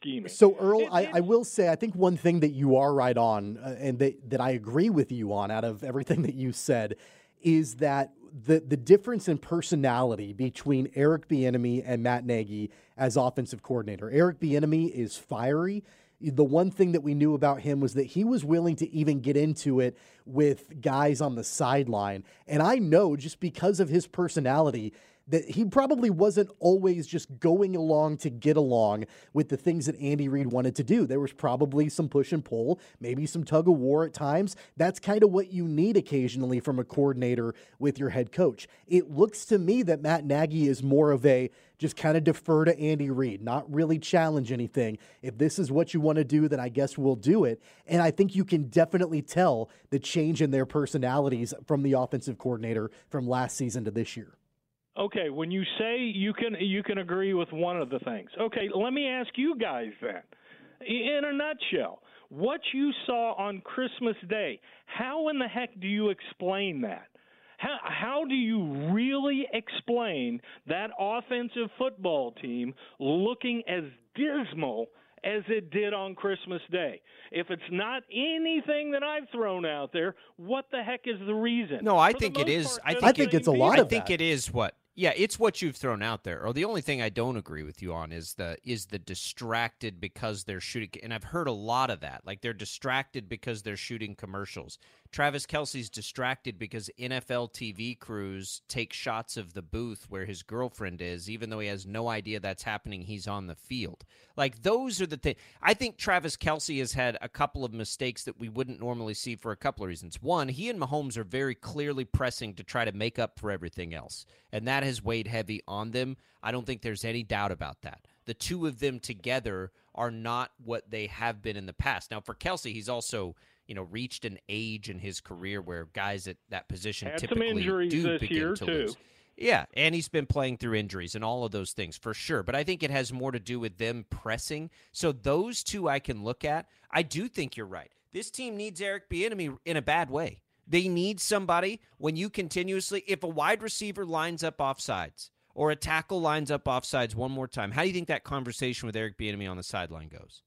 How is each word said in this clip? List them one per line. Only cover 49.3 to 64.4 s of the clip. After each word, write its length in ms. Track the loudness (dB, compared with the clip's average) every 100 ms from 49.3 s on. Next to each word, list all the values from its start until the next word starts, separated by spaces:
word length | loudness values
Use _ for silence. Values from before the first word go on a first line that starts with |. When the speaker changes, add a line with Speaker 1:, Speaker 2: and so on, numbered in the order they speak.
| 4 4 4 -2 -10 -2
Speaker 2:
the 100 | -2
change 440 | 0 0 2 2
in 80 | 2
their 160 | 4 2
personalities 880 | 0 0 0 2 2 2 0 -2 -6 0
from 160 | 2
the 100 | 4
offensive 420 | 4 2 -2 -4 -4
coordinator 540 | -2 -2 -2 -2 -2 -8 -8
from 180 | -4 0
last 300 | 0 0 -2
season 280 | -4 -2
to 60 | -4
this 280 | -4 -4 -8
year. 180 | -14 _ _ _ _ _ _ -4
Speaker 1:
Okay, 320 | -2 -2 -2
when 220 | -2 -2
you 140 | -2 -2 -2
say 220 | -2 -2
you 340 | -2 -2 -2
can, 220 | 0 -4 -2
you 240 | -2 -2
can 140 | -2 -4
agree 360 | -2 -2 0
with 160 | 0 -2
one 260 | -2 -2 -2
of 140 | -4
the 80 | -4
things. 320 | -6 -8 -10 -4
Okay, 280 | -4 -2 -4
let 200 | -2 -2
me 160 | -2 -2
ask 200 | -4 -6
you 220 | -2 0 0
guys 320 | -2 -4 -6 -8
then. 220 | -8 -8 -12 -20 _ -20 -20 _
I-, 40 | -6 -4 -2 -2
in 60 |
a 80 | -2
nutshell, 680 | -4 -4 -4 -4 -2 -4 -8 _ -20 _
what 320 | -4 -2 -2 -4
you 200 | 0 0 -2
saw 300 | -2 0 0
on 260 | -2 -4 -6
Christmas 540 | -8 -6 -6 -2 -2 -2 -4
Day, 320 | -4